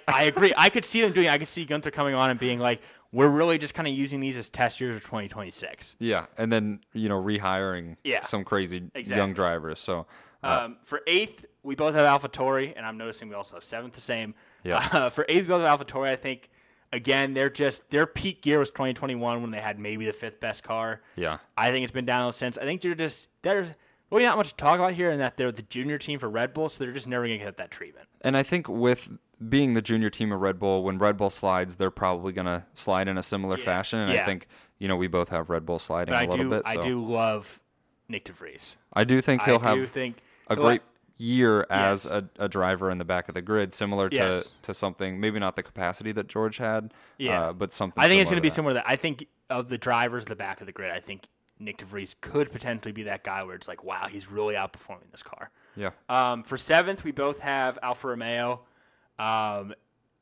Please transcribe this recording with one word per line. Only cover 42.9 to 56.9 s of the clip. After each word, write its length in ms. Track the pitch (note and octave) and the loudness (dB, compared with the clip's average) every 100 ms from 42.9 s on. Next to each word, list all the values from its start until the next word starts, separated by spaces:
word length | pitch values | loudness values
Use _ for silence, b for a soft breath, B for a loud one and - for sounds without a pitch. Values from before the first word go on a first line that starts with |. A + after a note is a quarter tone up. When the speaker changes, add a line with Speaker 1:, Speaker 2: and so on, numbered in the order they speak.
Speaker 2:
in 60 | F2+ | -2
the 60 | F2 | -2
back 220 | F2+ F2 | -4 -4
of 40 | |
the 80 | F2+ | -8
grid, 320 | F2+ G#2+ G2 | -2 0 2
similar 360 | - G2+ G2+ F#2+ | 0 0 0 0
to, 60 | C3 | 2
Speaker 1:
Yes. 360 | F#2+ F#2 - - | 2 0 -4 -10
Speaker 2:
to 100 | - | -10
something, 460 | G2 G2 F2 F#2+ F#2 | -4 -4 -4 -6 -2
maybe 200 | G#2+ G#2+ | -2 0
not 160 | F#2+ F#2+ | -2 -4
the 80 | |
capacity 480 | - - F2+ F#2 G#2+ | -8 -4 -4 -4 -6
that 160 | G#2+ G2 | -6 -4
George 300 | A2 A2 G#2+ | -2 -2 -2
had, 360 | A#2 A2 A2 - B B | -2 -2 -4 -12 B B
Speaker 1:
Yeah. 300 | B2+ F#2 E2 | -2 0 -2
Speaker 2:
uh, 40 | |
but 180 | F2+ G2 | -4 -4
something 300 | - F#2+ - | -2 -2 4
Speaker 1:
I 40 | D#3 | 6
think 120 | F#3+ | 6
it's 60 | F#3 | 6
Speaker 2:
similar 60 | F3 | 4
Speaker 1:
gonna 60 | |
be 60 | D#3 | 2
Speaker 2:
to 20 | |
that. 40 | D3+ | 2
Speaker 1:
similar 160 | D3+ | 0
to 40 | B2+ | 0
that. 140 | A#2 | 0
I 60 | C3+ | 0
think 300 | E3 C3+ - _ - | -2 -6 -12 _ -6
of 200 | B2 B2 | -6 -4
the 80 | A#2+ | -4
drivers 440 | B2+ A#2 A#2+ A#2+ | 0 2 2 -2
in 60 | G#2+ | -8
the 60 | G#2 | -8
back 240 | G2 G2 | -8 -10
of 80 | G2 | -12
the 60 | |
grid, 180 | F#2 F#2 | -10 -8
I 80 | F2+ | -8
think 280 | - F#2+ - _ _ - | -10 -16 -18 _ _ -16
Nick 180 | G#2 G2+ | -14 -14
de 80 | F#2+ | -12
Vries 300 | G2+ F#2+ - | -10 -10 -12
could 320 | - D3 C#3+ | -4 -2 -2
potentially 400 | - B2 A2+ A2 | -4 -6 -6 -8
be 120 | G#2 | -10
that 200 | G#2 G2 | -8 -8
guy 180 | G#2 F#2+ | -6 -6
where 120 | F#2+ F2+ | -8 -10
it's 120 | - | -12
like, 140 | F2+ | -10
"Wow, 240 | F#2+ F#2 G2 | -8 -8 -8
he's 200 | G2+ F#2+ | -10 -10
really 260 | G2+ G#2+ G2+ | -4 -2 -2
outperforming 560 | F#2+ - - F2+ - | -4 -8 -18 -20 -20
this 120 | - | -20
car." 260 | - - - _ b b | -18 -16 -18 _ b b
Speaker 2:
Yeah. 140 | G2 - - | -8 -8 -2
Speaker 1:
Um, 340 | B2+ B2+ A#2+ | 2 2 0
for 140 | - C3 | -6 -6
seventh, 460 | - E3 F3+ | 4 4 4